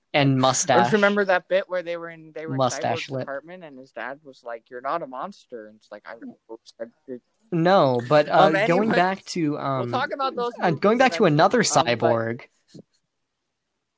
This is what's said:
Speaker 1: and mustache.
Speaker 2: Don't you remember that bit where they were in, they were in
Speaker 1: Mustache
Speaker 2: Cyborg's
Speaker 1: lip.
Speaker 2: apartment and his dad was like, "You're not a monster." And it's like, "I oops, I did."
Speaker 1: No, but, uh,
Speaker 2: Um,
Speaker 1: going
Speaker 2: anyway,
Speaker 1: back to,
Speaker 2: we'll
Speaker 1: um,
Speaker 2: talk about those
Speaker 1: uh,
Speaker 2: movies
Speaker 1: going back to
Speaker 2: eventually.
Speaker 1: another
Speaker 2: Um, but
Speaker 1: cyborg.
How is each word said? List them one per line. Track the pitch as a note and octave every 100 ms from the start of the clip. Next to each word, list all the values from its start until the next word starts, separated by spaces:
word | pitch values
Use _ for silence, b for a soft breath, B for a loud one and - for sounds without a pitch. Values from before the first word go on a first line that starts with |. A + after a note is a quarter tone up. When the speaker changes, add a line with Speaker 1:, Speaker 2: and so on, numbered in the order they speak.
| _
Speaker 1:
and | D3+ C#3 C3
mustache. | C3 B2+ - B2 A#2+
Speaker 2:
Don't |
you | G#3+
remember | G3+ G3+ G3
that | F3+ -
bit | F#3 G3
where | F3+
they | E3+ E3+
were | E3
in, | E3 D#3+
they | D#3 D#3+
were |
in | C3+
Speaker 1:
Mustache | B2+ C3+ B2 A2+ -
Speaker 2:
Cyborg's |
Speaker 1:
lip. | C3
Speaker 2:
apartment | C#3 C#3 D#3 F#3
and | D#3+ C3
his | C3+
dad | - A#2 C#3+
was | D3+ C3
like, | A#2+ A#2 _
"You're | B2
not | C3+ E3
a | C#3+
monster." | B2+ F3+ - _ A#2+ G#2+
And | A2
it's | _
like, | G#2 -
"I | A2+ C4 - _
oops, | A2+ - -
I | - _ -
did." | B2 _ _ _
Speaker 1:
No, | E3+ E3+ G3 C#3+ B2 B2
but, | D3+ D3+
uh, | E3 F3+
Speaker 2:
Um, |
Speaker 1:
going | F#3+ F#3 F3+ A3
Speaker 2:
anyway, | G3
Speaker 1:
back | F#3 F#3+ -
to, | F3+ D3+
Speaker 2:
we'll | D3
Speaker 1:
um, | C#3 C3 A#2+
Speaker 2:
talk | A#3+ D4
about | C#4+ C4+ A#3+
those | A#3+ A#3+
Speaker 1:
uh, | G3+
Speaker 2:
movies | D3+
Speaker 1:
going | G3 B3
back | C4
to | - F#3+
Speaker 2:
eventually. | D3+
Speaker 1:
another | F#3+ A#3+
Speaker 2:
Um, | G3 C#3+ B2+
but |
Speaker 1:
cyborg. | A#2 A#2 A#2 A2+ A#2+ - _ _ - - _ _ _ _ _ _ _ _ _ _